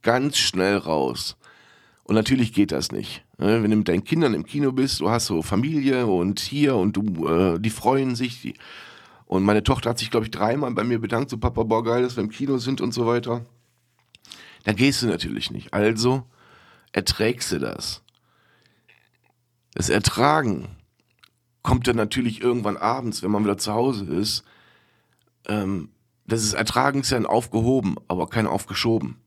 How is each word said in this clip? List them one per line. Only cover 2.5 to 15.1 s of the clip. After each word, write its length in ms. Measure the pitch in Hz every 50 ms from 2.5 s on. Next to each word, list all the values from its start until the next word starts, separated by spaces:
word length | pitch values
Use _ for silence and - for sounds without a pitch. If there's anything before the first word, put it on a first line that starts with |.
| -
geht 180 | - 101 98 -
das 200 | 69 - - -
nicht. 320 | 50 52 - - - - _ _ _
Ne? 240 | - 98 110 117 110
Wenn 80 | 104
du 80 | 110 107
mit 100 | 104 -
deinen 160 | 87 90 95
Kindern 300 | - - 165 170 135 110
im 100 | 78 78
Kino 280 | - - 143 147 135 127
bist, 280 | 131 131 139 - -
du 80 | 76 92
hast 160 | 113 120 113
so 160 | - 101 82
Familie 680 | 80 - - 95 120 147 160 151 135 139 135 127 123
und 320 | 113 95 87 85 95 101 -
hier 380 | - - - 143 147 143 131
und 220 | 110 90 101 104 95
du, 280 | 107 107 92 80 80
äh, 320 | 73 82 82 95 92 82 85
die 120 | 104 110
freuen 440 | 107 - - 113 127 135 135 131 123
sich. 280 | 117 127 123 120 - -
Die, 120 | - - - - - - - - - - - - - - - _
und 180 | _ - 92 95
meine 200 | 101 104 107 104
Tochter 260 | - 135 123 - 117
hat 100 | 117 117
sich, 120 | 117 110
glaub 120 | - 120 110
ich, 80 | 110
dreimal 440 | - - 101 110 117 143 147 127 117
bei 100 | 104 104
mir 140 | 120 120 113
bedankt, 320 | 113 101 110 113 139 -
so, 80 | 123 117
„Papa, 240 | 110 123 117 120 113
boah, 200 | 110 110 110 117
geil, 200 | 113 117 120 123
dass 140 | 127 123
wir 60 | - -
im 60 | 107
Kino 300 | 110 - 135 139 139 127
sind“ 240 | 120 127 135 135 -
und 100 | 123 120
so 140 | 120 120
weiter. 400 | 113 117 120 120 120 117 120 117 - _ _ _ _ _ _ _ _ _ _ _ _ _ - _ - - - - - - - _
Dann 120 | - 107
gehst 240 | 92 123 139 135 -
du 60 | 123
natürlich 440 | 117